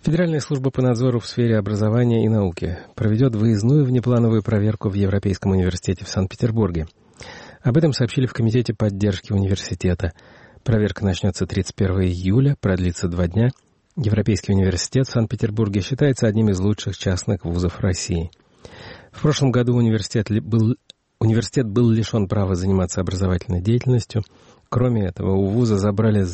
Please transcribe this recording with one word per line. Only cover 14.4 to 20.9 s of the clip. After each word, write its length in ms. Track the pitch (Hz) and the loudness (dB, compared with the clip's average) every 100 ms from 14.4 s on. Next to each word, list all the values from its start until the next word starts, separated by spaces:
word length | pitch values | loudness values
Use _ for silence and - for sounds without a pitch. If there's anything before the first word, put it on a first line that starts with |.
| - | 0
университет 540 | 98 92 90 - 127 131 | 2 2 0 -2 -2 0
в 40 | |
Санкт-Петербурге 720 | 120 110 110 113 104 107 101 | -2 -2 -2 -4 0 0 -2
считается 460 | 92 127 147 127 113 | -4 0 0 2 0
одним 220 | 104 110 | 2 2
из 100 | 92 | 2
лучших 360 | 98 104 - 95 | 0 -2 -4 -6
частных 480 | - 90 - 101 | -2 -2 -2 -4
вузов 360 | 85 87 90 - | -2 -2 -2 0
России. 500 | 95 87 - 85 82 _ _ _ - - - - - | -2 -2 -4 -4 -6 _ _ _ -20 -20 -20 -20 -20
В 120 | - | -4
прошлом 260 | 151 143 139 | -2 2 2
году 260 | 123 120 120 | 2 2 2
университет 540 | 117 110 98 117 104 | 2 2 0 -2 0
ли-, 100 | 104 | -2
был, 360 | 90 113 110 127 _ | 0 2 2 0 _